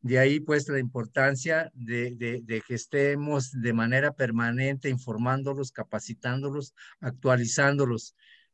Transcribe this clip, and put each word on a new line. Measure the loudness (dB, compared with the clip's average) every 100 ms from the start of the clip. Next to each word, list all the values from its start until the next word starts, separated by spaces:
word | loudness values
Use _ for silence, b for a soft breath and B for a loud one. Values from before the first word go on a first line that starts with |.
De | 2 4
ahí, | 6 4
pues, | 2 0 0
la | -2
importancia | -2 -4 -4 2 2 2 0 -2 -2
de, | -8 -6 -4 -4 -4
de, | -6 -6
de | -4 -6
que | -4 -8
estemos | -4 0 2 2 0 -2 -2
de | -4 0
manera | 2 2 2 2
permanente | 0 0 0 0 0 0 -2 -2
informándolos, | -4 -4 -2 0 0 -2 -4 -6
capacitándolos, | -8 -8 -8 -8 -8 -4 -4 -4 -6 -8 _ B B
actualizándolos, | -10 -2 2 2 2 2 4 4 2 0 -6 _ b b b